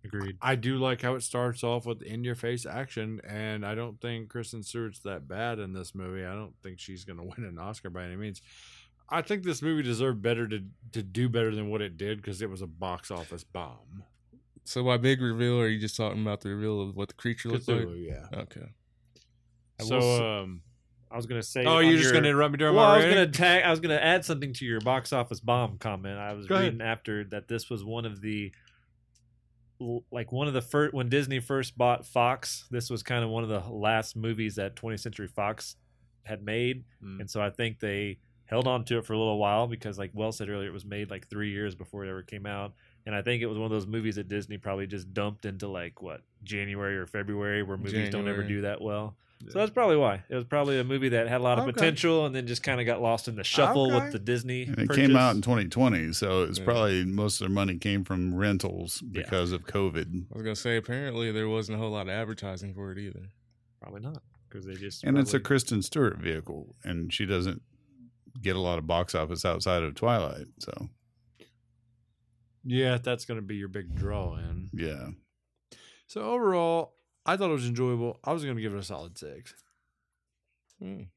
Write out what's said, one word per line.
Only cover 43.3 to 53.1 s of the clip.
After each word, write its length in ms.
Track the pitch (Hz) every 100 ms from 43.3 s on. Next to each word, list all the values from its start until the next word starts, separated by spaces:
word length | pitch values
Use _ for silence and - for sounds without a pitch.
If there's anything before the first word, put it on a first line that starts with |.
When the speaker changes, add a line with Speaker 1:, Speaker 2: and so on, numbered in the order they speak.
| 120
Speaker 1:
it 40 | 117
was 120 | 107
one 60 |
of 80 | 110
those 160 | 110 98
movies 260 | 113 110 101
that 120 | 92
Disney 280 | 104 98 104
probably 300 | 104 98 98
just 260 | 98 92
dumped 320 | 92 104 107 104
into, 200 | 95 101
like, 340 | 92 87 -
what, 220 | 92 76 _ _
January 520 | 98 101 101 101 101 98
or 100 | 87
February, 560 | 104 101 101 101 104
where 120 | 98 95
movies 320 | 98 107 104
don't 180 | 101 101
ever 140 | 101
Speaker 3:
January. 60 | 101
Speaker 1:
do 120 | 104
that 180 | 101 101
well. 360 | 107 104 107 - _ _ 117
So 80 | 190
that's 120 | 214
probably 260 | 226 220 151
why. 280 | 127 98 -
It 60 |
was 100 | 127
probably 340 | 120 147 143 135
a 40 |
movie 260 | 127 135 131
that 180 | 117 117
had 120 | 123
a 40 |
lot 140 | 123 120
of 60 |
Speaker 2:
Okay. 80 | 131
Speaker 1:
potential 520 | 165 165 156 170 165 151
and 80 |
then 120 | 131 120
just 160 | 120
kinda 220 | - 127
got 180 | 117 120
lost 260 | 117